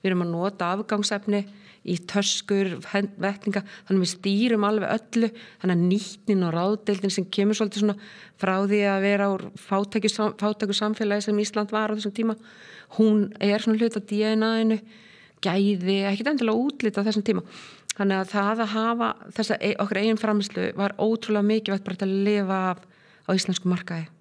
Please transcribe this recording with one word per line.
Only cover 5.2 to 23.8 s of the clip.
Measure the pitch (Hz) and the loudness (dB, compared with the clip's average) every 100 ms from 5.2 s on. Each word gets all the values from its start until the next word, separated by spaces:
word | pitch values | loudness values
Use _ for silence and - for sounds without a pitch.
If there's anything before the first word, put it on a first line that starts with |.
| 226 226 - - | 0 -2 -20 -4
þannig | 185 175 | 0 2
að | 180 | 4
nýtnin | 196 - - - 196 | 2 -2 -10 -2 0
og | 175 | 2
ráðdeildin | 165 185 208 214 196 196 | 0 0 0 -2 -2 -2
sem | 190 185 | -2 -4
kemur | - 202 208 | 0 2 2
svolítið | 214 202 208 | -2 0 0
svona | 202 - - - _ | 0 -10 -20 -20 _
frá | 190 190 196 | 0 2 2
því | 208 202 | 2 2
að | 196 196 | 2 2
vera | 202 202 | 2 2
úr | 190 - - | -2 -6 -14
fátæku | - 196 202 220 208 | -2 -2 0 0 0
sam-, | - 214 - | 0 -2 0
fátæku | 208 214 208 202 | -4 -2 -2 -2
samfélagi | 214 214 208 208 208 | -2 -2 0 0 0
sem | 208 | 0
Ísland | 208 214 208 | 0 -2 -2
var | 214 214 | -2 -2
á | 214 | -2
þessum | 208 208 | -4 -2
tíma, | 226 220 - - - - - - | -2 -2 -10 -20 -20 -20 -12 2
hún | 220 214 202 - | 4 6 2 0
er | 202 208 | 0 2
svona | 220 220 | 2 2
hluti | 233 226 | 2 -2
af | 208 | -4
D | 208 214 | 0 2
N | 220 | 2
A-inu, | 220 226 226 220 - - - - - _ | 2 2 2 0 -4 -20 -20 -20 -20 _
gæði, | 196 185 202 196 180 196 196 | -2 2 2 2 0 0 0
ekkert | 202 240 | -2 -2
endilega | 294 233 220 269 | 0 2 2 0
útlit | 285 220 202 | 0 -2 0
á | 208 | 0
þessum | 214 | 0
tíma. | 208 185 - - - - - - | 0 -2 -2 -18 -20 -20 -12 -2
Þannig | 196 190 190 | 0 2 0
að | 208 | -2
það | 202 226 214 | 0 0 -2
að | 220 | 0
hafa | 226 233 226 - - - | 0 0 -2 -4 -10 -6
þessa | 214 - | -2 0
e-, | 208 - | 0 0
okkar | 202 196 | 0 0
eigin | 220 220 | 2 2
framleiðslu | 214 214 196 185 185 - | 2 0 0 -2 -4 -2
var | 196 202 | -4 0
ótrúlega | 214 226 - 208 208 | 0 0 0 2 4
mikilvægt | 220 214 196 196 | 2 0 -4 -4
bara | 185 | -4
til | 196 | 0
að | 196 196 | 2 2
lifa | 208 190 190 185 | 2 0 0 -2
af | 180 - _ _ _ | -4 -10 _ _ _
á | - | -2
íslensku | 185 185 180 180 | 0 0 -2 0
markaði. | 180 | -2